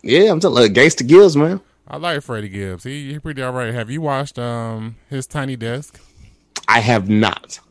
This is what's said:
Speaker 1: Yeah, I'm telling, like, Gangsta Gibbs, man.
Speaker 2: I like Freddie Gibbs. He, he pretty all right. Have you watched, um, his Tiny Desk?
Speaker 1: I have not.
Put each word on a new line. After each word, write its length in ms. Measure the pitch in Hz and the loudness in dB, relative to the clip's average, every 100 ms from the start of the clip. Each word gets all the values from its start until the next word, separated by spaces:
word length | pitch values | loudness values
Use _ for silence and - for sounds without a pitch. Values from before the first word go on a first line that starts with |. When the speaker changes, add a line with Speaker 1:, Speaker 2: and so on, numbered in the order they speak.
Speaker 1:
Yeah, 300 | - 139 214 | 2 4 4
I'm 80 | 165 | 2
telling, 240 | 180 123 | 0 4
like, 80 | 113 | 4
Gangsta 320 | 98 151 - 123 | 6 4 2 6
Gibbs, 300 | 175 202 143 | 8 8 6
man. 240 | 156 190 _ _ _ | 0 -2 _ _ _
Speaker 2:
I 120 | 143 | -10
like 260 | 170 151 | -6 -6
Freddie 240 | - 113 104 | -8 -10 -10
Gibbs. 380 | 95 98 90 123 | -10 -10 -10 -12
He, 260 | 143 139 | -12 -12
he 80 | 147 | -12
pretty 220 | 160 135 | -12 -8
all 100 | 127 | -8
right. 220 | 127 117 | -6 -6
Have 180 | 120 110 | -6 -8
you 80 | 143 | -6
watched, 400 | 156 135 139 - | -4 -4 -6 -8
um, 560 | 120 117 113 113 110 110 _ | -8 -8 -8 -10 -12 -16 _
his 180 | 139 - | -12 -8
Tiny 300 | 151 135 127 | -8 -8 -8
Desk? 420 | 113 123 151 _ _ _ - _ _ - - | -8 -10 -12 _ _ _ -20 _ _ -10 0
Speaker 1:
I 100 | 117 | 0
have 300 | 110 117 95 | 2 0 2
not. 500 | 107 107 - - - _ | 2 2 -2 -14 -20 _